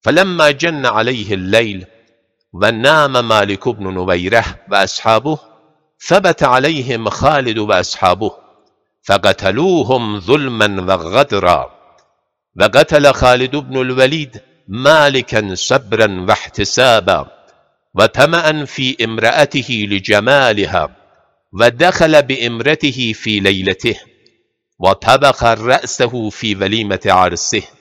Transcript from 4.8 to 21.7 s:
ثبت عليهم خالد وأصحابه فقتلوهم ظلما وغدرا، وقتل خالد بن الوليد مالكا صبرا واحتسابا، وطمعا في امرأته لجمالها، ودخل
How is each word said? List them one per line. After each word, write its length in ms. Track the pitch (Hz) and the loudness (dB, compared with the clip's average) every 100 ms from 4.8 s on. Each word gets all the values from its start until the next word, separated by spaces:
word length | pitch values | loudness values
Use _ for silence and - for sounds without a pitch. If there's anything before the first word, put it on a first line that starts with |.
| 92 - 113 113 135 156 - _ _ _ _ _ - | 0 -2 0 0 0 -6 -10 _ _ _ _ _ 0
ثبت 360 | 180 185 160 | 0 2 0
عليهم 640 | 143 127 139 160 123 117 110 | 2 2 0 -4 -4 -4 -4
خالد 500 | - 135 147 127 110 | 0 0 2 -2 -4
وأصحابه 760 | 104 95 90 - 92 92 107 - _ _ _ _ _ _ | 0 0 0 -2 0 0 -4 -8 _ _ _ _ _ _
فقتلوهم 1160 | - 101 101 95 98 104 185 175 113 127 110 104 | -2 0 2 0 -2 0 0 0 0 -2 -2 -8
ظلما 760 | 90 151 135 113 104 98 92 | 0 0 0 -2 -2 0 -2
وغدرا، 840 | 95 82 107 143 101 90 80 64 _ _ _ _ _ _ _ _ - | -2 0 0 0 0 2 0 -2 _ _ _ _ _ _ _ _ 0
وقتل 520 | 104 123 156 147 143 | 2 4 4 4 4
خالد 440 | 131 127 127 127 143 | 4 2 2 0 -6
بن 240 | 127 131 | -6 -4
الوليد 600 | 127 127 131 160 143 - _ _ - | -2 2 2 0 -8 -16 _ _ -14
مالكا 880 | 104 135 156 143 135 120 110 104 | -2 2 4 4 0 -2 -4 -4
صبرا 720 | 92 - 135 104 110 110 92 90 | -6 -2 -2 -2 0 0 0 -2
واحتسابا، 1000 | 104 - - 101 - 127 113 92 85 71 _ _ _ _ _ _ | -2 -2 -6 -4 2 4 4 2 -2 -4 _ _ _ _ _ _
وطمعا 680 | 87 113 - 147 170 156 156 | 0 0 2 2 2 0 -2
في 400 | 139 - 127 127 | -6 -6 -6 -2
امرأته 840 | 113 113 113 135 143 139 123 117 104 | -4 0 0 2 0 -2 -4 -6 -2
لجمالها، 1040 | 98 98 104 110 143 127 104 87 90 76 _ _ _ _ _ _ | -4 0 0 2 2 2 0 -2 -2 -4 _ _ _ _ _ _
ودخل 680 | 95 120 | 0 2